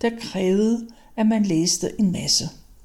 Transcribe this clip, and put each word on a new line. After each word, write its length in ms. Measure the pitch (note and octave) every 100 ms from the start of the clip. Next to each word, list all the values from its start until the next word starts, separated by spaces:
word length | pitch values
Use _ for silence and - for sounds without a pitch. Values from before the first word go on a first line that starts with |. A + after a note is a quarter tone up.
der 100 | A#3 A3+
krævede, 680 | - F#3+ F#3 G3 A3 A#3 - - - -
at 100 | A3
man 160 | A3
læste 580 | G3+ D#3+ F3+ - F3+ -
en 120 | G3
masse. 360 | F3 C#3+ - - - - -